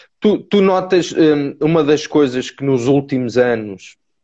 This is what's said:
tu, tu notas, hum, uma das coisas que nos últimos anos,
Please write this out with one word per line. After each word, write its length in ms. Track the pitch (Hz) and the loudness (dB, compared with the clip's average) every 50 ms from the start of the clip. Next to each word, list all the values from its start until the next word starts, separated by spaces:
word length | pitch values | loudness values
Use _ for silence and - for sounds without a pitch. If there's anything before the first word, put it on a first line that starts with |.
| - _ _ _ | -20 _ _ _
tu, 180 | - 214 190 - | 0 0 0 0
tu 240 | - - - 202 | -2 -2 0 2
notas, 500 | 196 190 185 185 185 185 196 180 160 - | 2 2 2 0 0 0 0 0 0 0
hum, 440 | - - 165 156 151 147 143 139 - - | 0 2 2 4 2 2 -2 -4 -6 -4
uma 240 | 151 156 165 165 151 | -2 0 2 2 2
das 220 | 139 151 147 - | 2 0 0 -2
coisas 460 | - - 151 147 127 123 127 123 - | -2 0 0 0 0 0 -4 -8 -8
que 120 | - - 139 | -10 -8 -4
nos 240 | 139 135 123 117 131 | -2 0 0 2 2
últimos 480 | 139 143 139 139 143 127 127 117 104 | 0 0 0 -2 -4 -4 -4 -2 0
anos, 600 | 123 123 123 117 110 107 104 98 92 - - - _ _ _ _ _ | 0 0 0 0 -4 -6 -8 -14 -16 -18 -20 -20 _ _ _ _ _